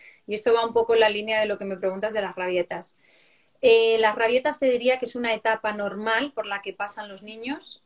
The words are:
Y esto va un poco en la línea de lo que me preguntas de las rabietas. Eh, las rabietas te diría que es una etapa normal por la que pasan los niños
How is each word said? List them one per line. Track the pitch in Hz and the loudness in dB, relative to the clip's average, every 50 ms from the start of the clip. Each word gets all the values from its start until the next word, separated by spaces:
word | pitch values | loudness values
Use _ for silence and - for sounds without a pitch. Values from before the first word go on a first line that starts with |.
| - - - _ _ | -20 -20 -20 _ _
Y | - 208 | -8 -8
esto | 208 - 247 226 | 0 2 4 4
va | 233 233 | 4 2
un | 233 226 | 2 2
poco | 233 226 226 226 | 0 2 4 4
en | 226 | 6
la | 220 214 | 6 4
línea | 208 208 208 220 220 220 | 4 0 -2 -2 0 0
de | 214 | 0
lo | 208 208 | 0 -2
que | 196 202 | -6 -6
me | 196 190 | -8 -8
preguntas | 180 196 190 190 196 208 214 214 | -4 -4 -4 -4 -2 -4 -4 -2
de | 214 | -4
las | 196 180 180 | -4 -4 -6
rabietas. | 185 180 180 180 180 175 - 180 170 - - _ _ _ _ - - - - _ _ _ _ _ _ | -6 -4 -2 0 -2 -2 -2 -6 -12 -12 -14 _ _ _ _ -20 -20 -20 -20 _ _ _ _ _ _
Eh, | - 247 226 226 226 226 226 220 | 6 6 6 6 6 4 4 4
las | 226 214 208 | 4 2 2
rabietas | 233 233 226 247 254 - 302 285 - | 2 0 2 2 2 0 0 -2 0
te | 277 262 | 2 2
diría | 247 240 233 254 254 254 | 2 2 2 0 0 0
que | 254 | -2
es | 226 - | -6 -6
una | 247 240 233 220 | -4 -2 -2 -2
etapa | 214 - 226 220 220 - 214 | 0 0 -2 -2 0 -2 -6
normal | 208 208 202 202 190 202 214 220 220 226 269 294 - | -4 -4 -6 -6 -6 -4 -2 0 0 0 -2 -2 -6
por | 226 202 | -8 -6
la | 202 202 202 | -6 -6 -8
que | - 196 185 | -8 -10 -8
pasan | - 202 202 - 220 208 | -8 -8 -8 -8 -12 -12
los | 202 196 185 202 | -14 -14 -16 -16
niños | 214 214 220 226 254 294 339 370 - - - _ | -16 -16 -12 -8 -8 -8 -8 -10 -16 -16 -18 _